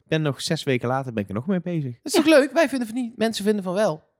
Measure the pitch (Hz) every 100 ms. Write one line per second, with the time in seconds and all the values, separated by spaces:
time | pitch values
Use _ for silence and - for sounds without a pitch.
0 | - 156 151 127 - 160 143 123 120 131
1 | 131 110 95 101 160 185 180 170 135 120
2 | 294 359 302 302 277 302 285 269 220 233
3 | 233 - 226 214 202 208 185 185 208 156
4 | _